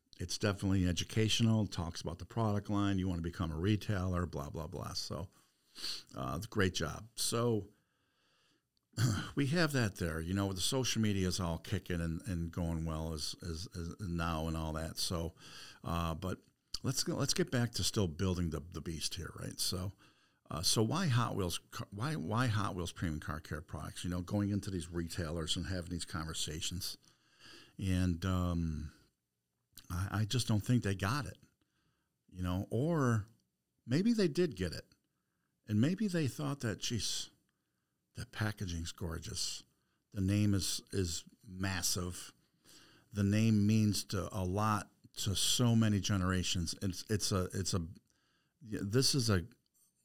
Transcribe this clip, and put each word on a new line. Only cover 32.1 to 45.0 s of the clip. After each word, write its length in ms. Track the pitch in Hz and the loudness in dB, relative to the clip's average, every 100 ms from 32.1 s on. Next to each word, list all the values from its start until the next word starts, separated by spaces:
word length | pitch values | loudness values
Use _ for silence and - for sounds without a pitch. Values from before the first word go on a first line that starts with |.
| _ _ | _ _
you 120 | 92 | -4
know, 240 | 90 90 - | -2 -2 0
or 560 | 110 151 165 127 110 98 _ _ _ _ _ - | 0 2 2 4 2 0 _ _ _ _ _ 0
maybe 260 | 139 220 | 2 4
they 160 | 220 180 | 4 4
did 260 | 143 175 | 4 0
get 180 | 104 87 | 0 -4
it. 120 | 76 - _ _ _ _ _ _ _ - | -4 -12 _ _ _ _ _ _ _ 0
And 120 | 107 | 4
maybe 280 | 135 190 214 | 4 2 0
they 180 | 175 139 | 0 0
thought 340 | - 143 139 | -2 -4 -2
that, 200 | 113 85 | -2 -2
"Jeez, 500 | - 113 - - - _ _ _ _ _ _ _ _ - | -2 -2 -2 -4 -6 _ _ _ _ _ _ _ _ -12
the 100 | 113 | -10
packaging's 640 | - 107 - 95 82 82 | -2 -2 -2 -6 -4 -6
gorgeous. 720 | - 85 82 80 85 - - - _ _ _ _ | -6 -6 -6 -8 -6 -6 -6 -14 _ _ _ _
The 80 | 104 | 0
name 340 | 95 104 104 | 2 4 4
is, 280 | 98 - - - | 4 0 -4 -2
is 320 | 98 87 82 - - - | 0 0 -2 -8 -20 -16
massive. 840 | 92 95 92 - 98 90 87 - - _ _ - - - - _ | -4 -2 0 0 0 -2 -6 -14 -20 _ _ -20 -20 -20 -20 _
The 100 | 101 | 2
name 440 | 98 107 113 107 101 | 4 6 6 6 6
means 380 | 110 107 92 | 6 6 2
to, 240 | - 101 87 | -2 -4 -2
a 120 | 104 | -2
lot 460 | 92 98 107 104 - _ | 0 2 2 0 -2 _